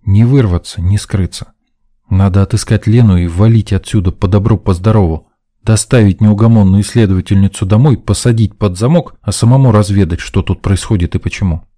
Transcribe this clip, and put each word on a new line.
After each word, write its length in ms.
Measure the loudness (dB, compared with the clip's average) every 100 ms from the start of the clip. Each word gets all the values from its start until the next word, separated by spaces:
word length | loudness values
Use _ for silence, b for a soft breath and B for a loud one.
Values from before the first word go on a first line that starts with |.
Не 200 | 0 2
вырваться, 560 | 2 2 2 -2 -6 -6
не 180 | -4 -4
скрыться. 540 | -4 -6 -6 -8 -20 _ _ _ _ _ _
Надо 340 | 0 2 0
отыскать 440 | 0 -2 -2 -2 2
Лену 300 | 2 4 2
и 120 | 0
валить 440 | 0 2 2 0
отсюда 380 | -4 -2 -4 -4
по 160 | -4 -2
добру, 320 | 0 0 -2
по 160 | -2
здорову. 540 | -2 0 0 0 -4 _ _ _ _
Доставить 580 | -2 -2 0 2 2 2
неугомонную 640 | 2 2 2 4 4 2
исследовательницу 840 | 0 0 0 0 0 0 0 -2 -2
домой, 300 | 2 2 0
посадить 600 | -2 -2 0 0 -2 -2
под 220 | -6 -2
замок, 380 | 0 0 -2 -12
а 120 | -8
самому 400 | -2 2 2 4
разведать, 480 | 2 2 0 0 -4
что 220 | -4 -6
тут 200 | -4 -6
происходит 520 | -2 -4 -2 -4 -2
и 40 | -6
почему. 460 | -8 -6 -4 -4 -10